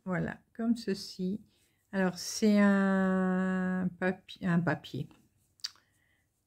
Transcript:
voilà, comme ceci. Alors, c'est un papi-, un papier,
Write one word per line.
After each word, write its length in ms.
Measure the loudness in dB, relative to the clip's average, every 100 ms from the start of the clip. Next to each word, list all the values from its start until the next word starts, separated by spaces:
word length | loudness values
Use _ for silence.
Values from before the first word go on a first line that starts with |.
voilà, 360 | -4 -4 -4 -8 _
comme 220 | -4 -2 -2
ceci. 680 | -2 -6 -8 -8 -6 -6 -10 _ _ _ _
Alors, 260 | -2 0 -2
c'est 400 | -8 0 4 6
un 1300 | 6 4 4 2 2 2 2 0 0 -2 -2 -2 -4 -2
papi-, 460 | -4 -4 -10 -6 0
un 140 | 0
papier, 480 | 0 -2 -6 -10 -10 -16 _ _ _ _ -16 _ _ _ _ _ _ _